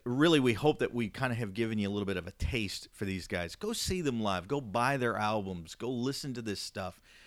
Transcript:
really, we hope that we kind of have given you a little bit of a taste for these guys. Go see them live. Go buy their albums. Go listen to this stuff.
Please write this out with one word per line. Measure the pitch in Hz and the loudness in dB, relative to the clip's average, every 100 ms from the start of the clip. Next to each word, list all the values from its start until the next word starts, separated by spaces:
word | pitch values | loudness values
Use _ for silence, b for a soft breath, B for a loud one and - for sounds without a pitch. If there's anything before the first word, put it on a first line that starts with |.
really, | - 123 160 156 | -2 4 6 8
we | 127 | 6
hope | 104 151 151 | 4 4 4
that | 123 | 2
we | 120 110 | 0 -2
kind | - 127 | -2 -2
of | 117 | 0
have | 110 | -2
given | 98 113 110 | 0 0 2
you | 101 | 2
a | |
little | 101 | 0
bit | 98 92 | 0 -2
of | 85 | -4
a | |
taste | - - 123 101 - - | -4 -2 0 -2 -6 -12
for | - 101 | -8 -4
these | 95 - | -4 -2
guys. | 92 85 - | -4 -4 -6
Go | 208 | -6
see | 233 - 185 | -4 -2 0
them | 151 117 | 0 0
live. | 107 92 90 | 0 0 0
Go | 139 | -2
buy | 120 117 123 139 | -2 0 2 2
their | 123 104 | 2 2
albums. | 107 110 95 90 80 | 0 0 -2 -6 -8
Go | - 113 | -8 -4
listen | 127 123 139 147 | -2 -2 -2 -6
to | 123 | -6
this | 113 98 | -4 -4
stuff. | - - 92 - - B | -6 -8 -8 -10 -18 B